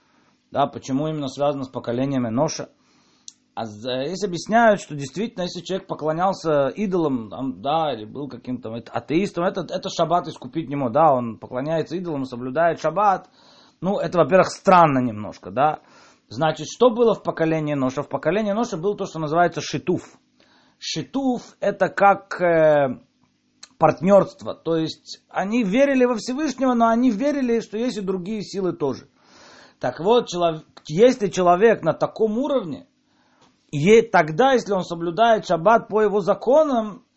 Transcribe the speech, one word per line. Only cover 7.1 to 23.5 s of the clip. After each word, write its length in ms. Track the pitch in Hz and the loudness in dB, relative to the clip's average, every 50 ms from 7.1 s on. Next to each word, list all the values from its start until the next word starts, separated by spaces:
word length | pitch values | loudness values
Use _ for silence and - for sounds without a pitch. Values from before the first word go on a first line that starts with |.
| 135 123 110 104 | -2 -2 -6 -8
там, 320 | 87 95 131 135 120 87 | -10 -8 -8 -8 -8 -6
да, 320 | 101 135 147 165 160 151 131 | -6 -2 -2 -2 -2 -2 -4
или 120 | 110 107 | -6 -8
был 240 | 107 113 127 147 135 | -12 -12 -12 -12 -12
каким-то 440 | 123 117 - 127 127 120 123 113 113 | -12 -14 -10 -10 -10 -8 -8 -10 -10
ат-, 160 | 120 117 - | -10 -12 -10
атеистом, 560 | - 117 - - 147 165 202 190 - - 170 | -10 -10 -6 -2 0 0 0 0 -4 -2 -4
это, 180 | 185 196 196 165 | -2 -4 -4 -8
это 280 | 127 - 185 - 190 | -8 -8 -8 -8 -8
шаббат 380 | - - 170 156 170 180 170 170 | -2 -2 0 0 0 -2 -2 -4
искупить 400 | - - - 127 - 165 160 120 | -12 -12 -14 -10 -8 -8 -6 -4
не 80 | 143 | -4
может. 180 | 143 139 120 110 | -4 -2 0 2
Да, 180 | 143 160 156 139 | 4 4 6 4
он 260 | 127 120 117 110 - | 4 0 -4 -8 -10
поклоняется 580 | - 107 - 127 135 151 165 160 147 - 156 | -12 -10 -8 -6 -4 -2 -2 -2 -4 -4 -6
идолам, 280 | 180 185 170 156 139 131 | -8 -6 -6 -6 -6 -6
соблюдает 560 | 123 123 120 123 131 131 156 165 170 160 131 | -6 -8 -10 -8 -6 -2 0 2 2 0 0
шаббат. 480 | - 156 160 185 208 208 190 175 - _ _ _ _ _ _ _ _ _ _ _ | -4 -4 -2 2 2 2 2 0 -4 _ _ _ _ _ _ _ _ _ _ _
Ну, 180 | - 180 202 175 | -4 -4 -2 -2
это, 200 | 165 165 170 175 | -4 -2 2 2
во-первых, 300 | 160 131 180 190 175 - | 4 6 6 4 4 4
странно 500 | - - _ - 185 180 170 156 139 131 | 0 -2 _ 6 8 8 8 8 6 2
немножко, 500 | 127 123 107 104 107 92 80 - - 90 | 0 0 -4 -6 -10 -10 -12 -14 -16 -8
да. 300 | 95 120 139 156 151 - _ _ _ - - _ _ _ _ _ | -2 0 0 0 0 -2 _ _ _ -20 -20 _ _ _ _ _
Значит, 400 | 104 113 160 160 156 - 151 - - | -6 -2 -2 -2 -2 -4 -8 -12 0
что 180 | - 233 254 | 2 2 2
было 240 | 226 233 247 226 196 | 4 4 2 2 2
в 80 | - - | 0 -4
поколении 520 | 175 160 - 165 160 160 160 156 147 147 | -8 -2 -2 0 0 0 -2 -2 -2 -2
Ноша? 280 | 143 131 131 135 147 135 | -2 -2 -2 -2 -4 -8
В 60 | - | -6
поколении 440 | - 135 - 156 170 208 220 208 196 | -8 -4 -2 -2 -2 0 -2 -2 -2
Ноша 240 | 214 233 - 208 | -2 -2 -4 -4
было 200 | 165 156 202 208 | -4 -4 -4 -4
то, 80 | - 190 | -4 -6
что 140 | 170 - 160 | -10 -6 -8
называется 420 | 160 147 147 170 175 170 170 151 | -6 -2 2 2 2 2 0 -4
шитуф. 580 | 139 - - 143 - - 185 120 - - _ _ _ _ _ _ _ _ _ _ _ _ _ _ | -8 -6 -8 -6 -2 -2 -2 -2 -4 -10 _ _ _ _ _ _ _ _ _ _ _ _ _ _
Шитуф — 800 | - - - 165 - - - 269 277 262 247 220 - - - _ | -12 -10 -8 -8 -8 -8 -8 -4 -2 -2 -2 -4 -6 -14 -14 _
это 280 | - 202 202 202 190 170 | -4 -4 -2 0 -2 -2
как, 520 | - - 196 196 196 196 - _ - - | 0 4 4 4 4 4 -2 _ -6 -2
э, 600 | 180 175 170 160 156 156 151 147 139 135 123 - _ _ _ _ _ _ _ _ _ _ | 0 2 4 4 6 6 4 4 2 0 -2 -8 _ _ _ _ _ _ _ _ _ _